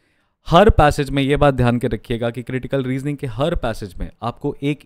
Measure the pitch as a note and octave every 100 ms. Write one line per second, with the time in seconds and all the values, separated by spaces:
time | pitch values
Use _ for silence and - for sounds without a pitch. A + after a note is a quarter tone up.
0 | _ _ _ _ - E3 G3 - D3 -
1 | C3+ C#3 C3+ C#3+ D3 C3 B2 A#2+ B2 A2
2 | - A#2 A#2 A#2+ A#2+ B2+ B2+ C#3 B2+ C3+
3 | C#3 C#3+ C3+ A2 D3+ E3+ B2 G#2+ G#2 -
4 | F2 - A2+ - C#3+ - C#3 D3